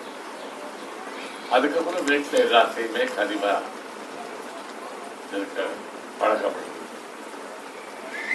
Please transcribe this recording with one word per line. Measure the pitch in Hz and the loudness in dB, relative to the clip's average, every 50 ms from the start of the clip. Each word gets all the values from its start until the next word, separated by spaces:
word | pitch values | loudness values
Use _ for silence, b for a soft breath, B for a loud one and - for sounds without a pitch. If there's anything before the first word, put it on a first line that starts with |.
| - - - - - - - - - - - - - - - - - - - - - - - - - - - - - - | -8 -8 -10 -10 -10 -10 -10 -10 -10 -10 -10 -10 -10 -10 -10 -10 -10 -10 -10 -10 -8 -8 -8 -8 -8 -8 -10 -8 -2 4
அதுக்கப்புறம் | 120 127 135 147 147 165 160 170 160 139 139 143 | 4 6 6 6 4 4 2 2 0 2 4 4
வீட்டுல | 143 147 143 - - | 4 4 4 4 6
எல்லாத்தையுமே | 131 123 117 117 117 113 - - 120 113 113 113 117 127 127 - - | 6 8 10 10 8 8 8 4 0 -2 0 2 2 2 2 2 2
கனிவா | 104 101 104 104 101 101 95 90 - - - - - - - - - - - - - - - - - - - - - - - - - - - - - - - - - - | 2 2 2 2 4 4 4 2 0 -2 -6 -8 -10 -10 -10 -10 -10 -10 -8 -8 -8 -8 -8 -8 -10 -10 -10 -10 -10 -10 -10 -10 -10 -10 -8 -8 -10 -10 -10 -10 -10 -6
இருக்க | 101 101 98 95 - 85 82 82 - - - - - - - - - - | -4 -4 -4 -2 -2 -2 -2 -2 -2 -4 -8 -10 -10 -12 -12 -10 -4 2
பழக்கப்படுது. | 104 107 - - 98 95 90 - - - - - - - - - - - - - - - - - - - - - - - - - - - - - - - - - - - - | 4 4 6 6 4 2 0 0 -4 -6 -8 -8 -10 -10 -10 -10 -10 -10 -10 -10 -10 -10 -10 -10 -10 -10 -10 -10 -12 -12 -12 -12 -12 -10 -10 -10 -10 -8 -6 -4 -2 2 4